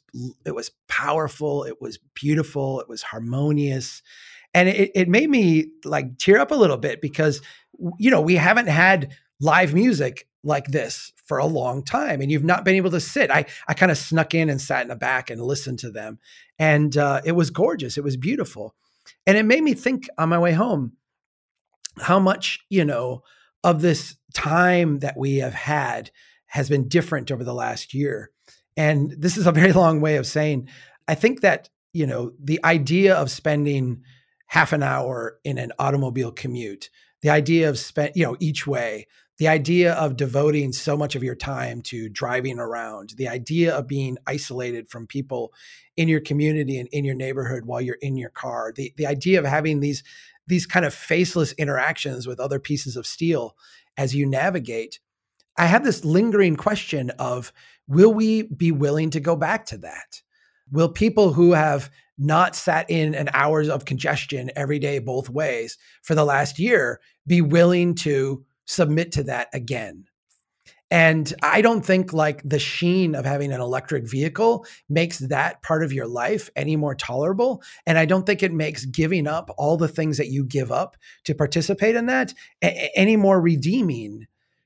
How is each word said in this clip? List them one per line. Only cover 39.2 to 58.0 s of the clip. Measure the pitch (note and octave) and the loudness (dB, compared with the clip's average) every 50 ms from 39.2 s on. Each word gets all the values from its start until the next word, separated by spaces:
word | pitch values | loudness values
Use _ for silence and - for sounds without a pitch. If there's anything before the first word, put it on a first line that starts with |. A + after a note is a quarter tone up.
| _ _ _ - | _ _ _ -2
the | D#3 D#3 | 0 2
idea | D#3+ D#3 C3 D3 F3 F3 F3 E3+ E3 | 2 2 2 2 2 4 4 4 2
of | - D#3+ D3 C3 A#2+ | 0 -2 -2 -2 -4
devoting | C#3+ C3 A#2+ C#3 D3 D3+ D3+ D3+ C#3+ C3+ B2 | -4 -2 0 0 2 2 2 0 -2 -4 -6
so | - - D#3+ C#3+ D3 | -6 -4 -4 -2 -2
much | D3+ C#3 C#3+ | -2 -4 -4
of | C3+ B2+ | -6 -6
your | B2+ B2 | -6 -6
time | B2+ - C#3 C3+ B2+ B2+ B2 A#2+ A#2+ | -8 -8 -8 -8 -8 -8 -8 -8 -10
to | A2+ - B2 A#2 A2+ G#2+ | -12 -12 -10 -10 -10 -10
driving | G2+ - C3+ A#2+ B2 B2+ B2+ A#2 A#2 A#2+ | -8 -8 -6 -4 -4 -4 -4 -4 -6 -6
around, | A#2+ A2+ A#2 A#2 A2+ A2 G#2+ G2+ G2+ G#2+ A2 A#2 | -8 -8 -8 -8 -8 -10 -12 -14 -16 -16 -10 -8
the | C3 A#2+ | -8 -6
idea | A#2 B2 A#2+ - D#3 E3+ E3+ E3 D3 | -6 -8 -6 -4 0 2 2 2 0
of | C#3+ C3+ B2 | -2 -4 -4
being | C#3+ C#3 C3+ C3 B2+ - - - | -4 -4 -4 -4 -6 -8 -8 -8
isolated | C3+ C#3+ - - B2+ B2+ B2+ B2 A#2+ A#2 A2+ - | -8 -8 -8 -8 -8 -8 -6 -6 -8 -8 -10 -12
from | - A#2 A2+ - | -16 -18 -16 -10
people | - C#3 C3+ C3+ C3+ B2 A2+ - - _ - - - - _ _ _ - | -8 -8 -8 -6 -8 -8 -8 -10 -12 _ -20 -20 -20 -20 _ _ _ 0
in | E3 E3 | 0 2
your | D#3+ D3+ | 2 0
community | D#3 - C#3+ D3 D3+ D3+ D#3 D3+ D3 C3 C3+ B2+ | 0 -2 -2 0 0 0 0 0 -2 -4 -4 -6
and | B2 B2 | -8 -6
in | - D3 C#3+ | -6 -4 -2
your | C#3 C3+ | -2 -4
neighborhood | B2+ C3 C3 C3+ C3 B2+ A#2+ C3 A#2+ A2+ | -4 -6 -6 -6 -6 -6 -6 -6 -8 -8
while | A#2+ B2 A#2+ | -8 -6 -6
you're | B2+ B2 A#2+ | -6 -6 -6
in | - - C3+ C3+ C3 | -6 -6 -6 -6 -6
your | A#2+ A#2+ | -6 -10
car, | - - - B2+ A#2+ A#2 A2+ A2+ A#2 | -12 -12 -10 -8 -8 -6 -8 -8 -8
the, | C3+ C3+ B2 - - | -10 -12 -10 -6 -6
the | D3+ C#3 | -4 -4
idea | D3 C3+ - F3+ F#3+ F3+ | -4 -2 0 2 2 2
of | D3 | 2
having | C#3 C#3+ D#3 D3+ D#3+ D3+ C#3+ | 2 0 0 0 0 0 0
these, | C#3+ D3 C#3+ - - - - - - - _ _ _ - | 0 -2 -4 -6 -10 -16 -20 -20 -20 -20 _ _ _ -2
these | F3+ F3 F3 | 0 0 0
kind | - - F3+ F3 | 0 0 0 0
of | C#3+ - | 0 -2
faceless | - - - D#3+ E3+ F3+ F3 - E3+ D#3 C3+ - | -6 -4 -2 0 0 0 0 0 0 -2 -2 -2
interactions | - D#3 C#3 C#3 B2+ C3 D#3 D#3 - - C#3+ B2+ B2 A#2 B2+ | -4 -4 -2 -2 -2 -2 -2 -2 -4 -6 -8 -8 -8 -10 -10
with | B2 B2 | -8 -6
other | B2+ C3+ C#3 C#3+ | -6 -4 -4 -6
pieces | - - D3 C#3 - C3 A2+ - | -4 -4 -6 -6 -6 -8 -10 -10
of | E3+ | -10
steel | - - - E3 E3+ E3 C#3 A#2 A2 - _ _ _ - _ _ _ _ - | -12 -8 -4 -2 0 0 0 -2 -6 -12 _ _ _ -20 _ _ _ _ -4
as | C#3 B2+ C3 | -4 -2 0
you | C#3+ C#3+ | 0 0
navigate. | C#3 C3+ C3 D3+ G3 F#3 F3 A#2+ A#2 A#2 A2+ A2+ - - - _ _ _ _ _ _ _ _ _ _ _ - | 0 0 0 -2 -2 -2 -4 -6 -6 -6 -8 -8 -8 -12 -20 _ _ _ _ _ _ _ _ _ _ _ 2
I | E3 E3+ | 4 6
have | F#3+ A#3+ D4 | 4 4 4
this | B3+ F#3+ - - | 2 0 0 0
lingering | D3+ D#3+ F#3 A3 A#3 G#3 G#3 G3 F3 D#3 | 2 4 4 4 4 4 4 4 4 2
question | C#3 - G#3 G#3+ - - - D#3 C#3+ B2 B2+ | 0 0 -2 -2 -2 -4 -6 -6 -6 -6 -6
of, | B2 - C3 B2+ B2 B2 A#2 - - _ _ - _ _ _ - | -6 -6 -6 -6 -6 -6 -8 -10 -16 _ _ -20 _ _ _ 0
will | C#3 E3 | 6 8